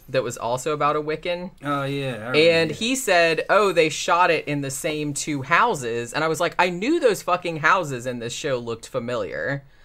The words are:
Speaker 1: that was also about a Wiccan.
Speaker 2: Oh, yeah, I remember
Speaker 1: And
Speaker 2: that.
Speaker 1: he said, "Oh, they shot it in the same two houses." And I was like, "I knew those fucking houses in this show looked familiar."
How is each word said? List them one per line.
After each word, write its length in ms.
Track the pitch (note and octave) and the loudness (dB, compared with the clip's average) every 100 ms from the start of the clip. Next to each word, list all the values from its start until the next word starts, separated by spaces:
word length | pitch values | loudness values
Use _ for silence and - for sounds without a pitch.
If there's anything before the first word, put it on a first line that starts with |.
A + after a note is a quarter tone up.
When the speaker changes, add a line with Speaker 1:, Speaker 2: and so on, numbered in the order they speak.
| - | -4
Speaker 1:
that 140 | C3 | -2
was 120 | A#2+ - | -2 -4
also 380 | A2+ B2+ D#3+ | -4 -2 -2
about 220 | D3 D3 D3+ | 0 0 0
a 40 | |
Wiccan. 520 | D3+ D#3+ F3 F3 F3+ - | -2 -4 -4 -4 -6 -8
Speaker 2:
Oh, 200 | C#3+ C#3+ | -4 -2
yeah, 220 | C#3 C#3 C3+ | -2 -4 -4
I 60 | |
remember 240 | A2+ A2+ C#3+ | -6 0 4
Speaker 1:
And 300 | E3 E3 D#3+ | 6 6 2
Speaker 2:
that. 60 | C#3+ | -2
Speaker 1:
he 180 | A3+ C4 | -2 -2
said, 500 | - F3 E3 D#3 - | 2 4 4 2 2
"Oh, 200 | F#3+ G3+ | 4 4
they 180 | E3+ D#3+ | 4 2
shot 420 | D#3 - F3 F3+ | 0 0 4 4
it 160 | D#3 - | 2 0
in 140 | D3 | -4
the 100 | C3+ | -4
same 420 | C3+ E3 D3+ D3 | -4 -4 -4 -4
two 300 | C#3+ - C#3+ | -4 -4 -4
houses." 680 | C3 E3+ A#3+ E3+ A#2+ A#2 A#2+ | 2 2 4 0 -4 -4 -4
And 120 | - | -2
I 40 | D#3+ | -2
was 120 | D#3+ | 0
like, 160 | F3 - | -2 2
"I 140 | F#3 | 0
knew 280 | F3 A#3 E4+ | 0 0 2
those 220 | C4 F3+ | 2 0
fucking 360 | - F3 F3 D#3+ | 0 -2 -2 0
houses 500 | D#3 F#3+ D#3 B2+ B2+ | 2 2 0 -6 -6
in 100 | B2 | -6
this 160 | A#2 | -8
show 240 | - D3+ B2 | -6 -4 -4
looked 300 | A#2 A2+ - | -4 -8 -6
familiar." 760 | C3 A#2 B2 F#2 C2+ F#2 C#3 - - | -6 -4 -4 -4 -4 -4 -4 -8 -20